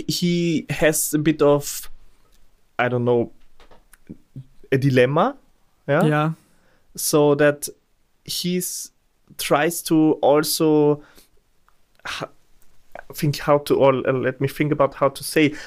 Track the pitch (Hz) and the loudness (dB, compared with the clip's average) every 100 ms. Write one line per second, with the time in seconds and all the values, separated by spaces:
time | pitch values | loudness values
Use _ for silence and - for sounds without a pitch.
0 | - - 175 175 170 156 - 147 156 156 | -6 -2 0 0 0 -2 -4 0 0 0
1 | - 151 151 151 143 143 143 - - - | -2 -2 -2 2 2 2 0 -10 -12 -14
2 | - _ _ _ - _ _ - 120 123 | -18 _ _ _ -20 _ _ -4 -2 0
3 | 120 120 113 - - - - - _ _ | 0 0 0 -8 -20 -20 -20 -20 _ _
4 | - - _ 139 - - - 135 139 127 | -20 -20 _ -20 -20 -20 -4 0 2 4
5 | 123 151 226 285 _ _ _ _ - 143 | 4 2 0 -4 _ _ _ _ -2 0
6 | 151 151 156 160 _ _ _ _ _ - | 2 2 -2 -4 _ _ _ _ _ -10
7 | - 156 147 143 147 147 - - _ _ | -2 2 4 4 2 2 -10 -16 _ _
8 | _ _ - - 175 180 180 - - _ | _ _ -12 -8 -4 -4 -6 -10 -14 _
9 | _ _ _ - - 151 160 170 - 160 | _ _ _ -12 -2 0 0 -4 0 2
10 | 156 - 127 147 156 - 156 151 147 147 | 4 2 2 2 2 0 2 4 2 0
11 | - - _ _ _ _ _ _ _ _ | -6 -20 _ _ _ _ _ _ _ _
12 | - - - _ _ _ - - - - | -14 -12 -12 _ _ _ -20 -20 -20 -20
13 | - - 151 139 - 147 147 - 135 131 | -18 -4 -4 -2 0 0 2 2 2 2
14 | - 131 120 131 135 - 151 147 135 - | -2 -2 -4 -4 -6 -2 -2 0 0 0
15 | 135 - - 160 147 - | -2 -2 -4 0 0 0